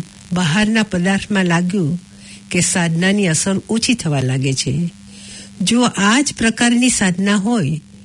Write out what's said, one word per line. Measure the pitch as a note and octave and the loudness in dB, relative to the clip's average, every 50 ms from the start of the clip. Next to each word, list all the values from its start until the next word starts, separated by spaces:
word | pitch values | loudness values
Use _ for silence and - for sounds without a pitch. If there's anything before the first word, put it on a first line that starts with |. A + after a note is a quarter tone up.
| D#3+ - - - - - F3 | -4 -6 -14 -18 -10 -4 -2
બહારના | F3+ F3+ D3+ D3+ G#3+ G#3+ G#3 A3+ A3 G#3+ | -2 0 0 2 2 2 2 2 0 0
પદાર્થમાં | G#3 - F3+ F3 G3 G3 G3 - - G#3 G3 F#3 | 0 0 -2 0 0 0 0 -2 -2 -2 0 2
લાગ્યું | F3 E3+ E3+ F3+ F3+ G3 G#3 E3+ C#3+ F3 F3 - - - - - - - - - - | 2 2 0 0 0 0 0 0 0 -2 -4 -8 -14 -20 -20 -20 -20 -20 -20 -12 -4
કે | - F3+ | -2 -2
સાધનાની | E3+ - - F#3+ E3+ E3+ E3 E3 F3+ F#3+ G3+ G#3 G3+ | 0 0 0 0 0 0 0 0 0 2 2 2 2
અસર | E3+ D#3 - - G3 F#3+ F#3 - - | 0 0 0 0 -2 -2 -2 -2 -2
ઓછી | G#3+ A3+ - - B3 | -2 -2 0 0 -2
થવા | - - D#3+ D3 C3+ | -2 0 -2 -2 0
લાગે | C3 B2+ C3 C3+ C3 C#3 C3+ | 0 0 -2 -2 -2 -2 -2
છે. | - - C3+ C3 D3+ F3 E3+ G3 G3+ - G3 - - - - - - - - - - F#3+ | -2 -2 -2 -2 -2 -2 -4 -6 -10 -20 -20 -20 -20 -20 -20 -20 -20 -20 -16 -8 -4 -2
જો | F3+ A#3 A#3+ B3 | 0 2 2 2
આ | A3 - - G3 G3+ A3+ C4+ | 2 0 2 2 2 4 2
જ | D4 - - | 2 0 -2
પ્રકારની | - A3+ A3+ A3+ - A#3+ A#3+ A#3+ A#3 B3 B3+ | -2 -2 -2 0 2 2 2 2 4 2 2
સાધના | A#3+ - G#3+ F#3 F3 F3+ F#3+ G3+ G#3 | 2 2 0 0 0 0 0 0 0
હોય | G#3 F#3+ A3+ B3 - D3+ C3+ D#3+ D3+ - - - - - | 0 0 0 0 0 0 -2 -4 -6 -8 -12 -20 -20 -20